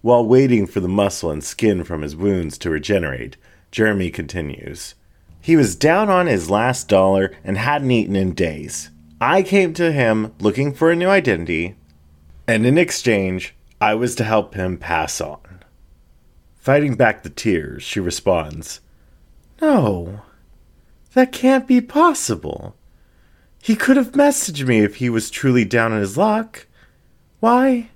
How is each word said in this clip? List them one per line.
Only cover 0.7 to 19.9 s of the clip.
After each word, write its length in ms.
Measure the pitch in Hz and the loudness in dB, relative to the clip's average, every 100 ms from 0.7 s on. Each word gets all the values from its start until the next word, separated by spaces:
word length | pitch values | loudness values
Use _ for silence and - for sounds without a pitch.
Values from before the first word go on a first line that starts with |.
| 101 | -4
the 60 | 90 | -2
muscle 440 | 98 101 - 85 | 0 0 -2 -6
and 120 | 73 | -6
skin 400 | - - 110 92 | -10 -2 0 0
from 200 | 80 82 | -4 -8
his 120 | 73 | -8
wounds 440 | 78 98 95 82 - | -4 -2 -2 -4 -8
to 100 | 87 | -6
regenerate, 720 | 78 71 101 76 64 60 - _ _ _ | -6 -2 -2 -2 -8 -12 -16 _ _ _
Jeremy 400 | - 107 101 90 | 0 0 0 -4
continues, 840 | - 78 90 73 - - - - - _ _ _ - | -6 -10 -8 -8 -10 -14 -16 -18 -20 _ _ _ -12
"He 140 | - 160 | 2 4
was 180 | 117 | 4
down 360 | 87 147 180 214 | 2 2 2 2
on 160 | 185 175 | 2 2
his 240 | 104 80 | -2 0
last 360 | 104 120 127 - | 0 0 -2 2
dollar 460 | 98 95 98 95 - | 4 4 4 0 -6
and 140 | - 95 | -6 -4
hadn't 340 | 120 147 135 | -2 -2 2
eaten 240 | 120 - | 0 0
in 200 | 98 95 | 0 -2
days. 560 | 85 85 73 71 - - - - - | -2 -4 -4 -12 -12 -14 -20 -20 -4
I 180 | 123 185 | 2 2
came 320 | 190 196 180 | 2 2 0
to 180 | 160 170 | 0 0
him 420 | 147 117 110 107 - | 2 2 2 -2 -2
looking 360 | 101 120 143 | -2 0 -4
for 160 | 139 160 | 2 2
a 60 | 170 | 2
new 120 | 180 | 2
identity, 680 | 196 135 90 82 80 87 - _ _ _ _ _ - - | 2 2 -2 -2 -4 -4 -10 _ _ _ _ _ -12 -4
and 200 | 113 117 | 0 2
in 100 | 151 | 2
exchange, 760 | 175 - 123 104 95 92 - _ _ _ | 0 -2 0 0 0 -6 -10 _ _ _
I 140 | 107 | 0
was 200 | 107 120 123 | 0 -2 -2
to 80 | |
help 300 | 110 110 - | 0 0 -2
him 220 | 98 92 90 | -6 -6 -6
pass 420 | - 82 80 - | -4 -4 -4 -6
on." 200 | 76 73 - 90 _ _ _ _ _ _ _ _ _ _ | -10 -12 -20 -20 _ _ _ _ _ _ _ _ _ _
Fighting 380 | - 143 147 | 0 2 2
back 280 | 117 117 107 | 2 2 2
the 80 | - | -10
tears, 520 | - 113 87 71 - | -6 -2 0 -2 -12
she 180 | - - | -8 -4
responds, 800 | 90 - - 87 76 78 - - _ _ _ _ _ _ _ _ | -4 -2 0 0 -2 -12 -14 -18 _ _ _ _ _ _ _ _
"No, 580 | 311 254 117 | 2 2 2